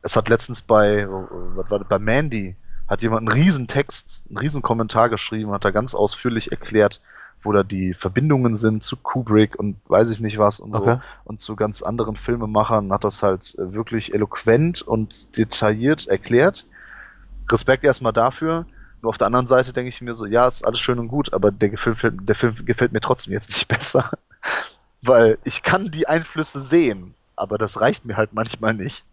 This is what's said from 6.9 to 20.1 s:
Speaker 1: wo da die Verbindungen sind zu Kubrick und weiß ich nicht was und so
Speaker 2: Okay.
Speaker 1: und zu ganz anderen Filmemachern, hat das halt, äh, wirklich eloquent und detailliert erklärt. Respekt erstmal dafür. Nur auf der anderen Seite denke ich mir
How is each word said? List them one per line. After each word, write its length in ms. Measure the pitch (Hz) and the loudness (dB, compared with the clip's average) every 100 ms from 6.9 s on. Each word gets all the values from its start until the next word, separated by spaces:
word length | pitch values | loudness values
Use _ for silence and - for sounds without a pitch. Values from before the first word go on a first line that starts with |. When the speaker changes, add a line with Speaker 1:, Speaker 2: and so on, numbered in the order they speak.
| - _ - - _ | 2 _ -20 -20 _
Speaker 1:
wo 100 | 104 | 0
da 100 | 104 | 0
die 280 | 98 98 92 | 0 -2 -4
Verbindungen 600 | 90 92 95 151 139 123 107 | -2 -2 0 2 2 2 2
sind 260 | 110 110 | 0 0
zu 120 | - 127 | -6 -8
Kubrick 600 | - 127 117 107 107 - | -6 -6 2 4 4 2
und 180 | 104 95 _ | -6 -6 _
weiß 220 | 92 117 | 4 4
ich 100 | 110 | 0
nicht 180 | 113 107 | -4 2
was 220 | 104 104 | 2 2
und 120 | - | -6
so 60 | 107 | -2
Speaker 2:
Okay. 200 | 101 123 - - | 2 0 -2 -20
Speaker 1:
und 160 | - 104 | -16 -14
zu 160 | - 107 | -12 -4
ganz 260 | 107 101 | -4 -4
anderen 340 | - 117 110 107 | -6 -4 -4 -4
Filmemachern, 760 | - 120 110 107 107 110 101 | -6 -4 -2 0 2 0 0
hat 120 | 98 | 0
das 180 | 104 - | -2 0
halt, 320 | 101 95 - - | 0 0 -6 -10
äh, 140 | 92 | -8
wirklich 420 | 101 113 113 - | -6 -6 -6 -2
eloquent 680 | 104 107 - - 120 165 175 | -2 -2 -2 2 4 4 -2
und 540 | - 110 110 - - - | -4 -2 -4 -8 -12 -4
detailliert 680 | 110 - 107 107 127 156 - | -2 0 0 2 0 0 0
erklärt. 600 | 95 - 120 170 196 - - - - - - - - - | -4 2 4 4 2 -18 -20 -20 -20 -20 -20 -20 -16 0
Respekt 340 | 117 - 131 | 0 2 2
erstmal 280 | 147 127 120 | 2 2 0
dafür. 540 | 110 120 - 160 165 170 - - - | 2 0 0 -4 -4 -6 -16 -20 -8
Nur 80 | 113 | -6
auf 80 | 107 | 0
der 80 | 107 | 2
anderen 200 | 120 127 | 2 4
Seite 260 | 131 131 | 4 4
denke 160 | 127 127 | -4 -8
ich 100 | - | -10
mir 140 | 120 | -10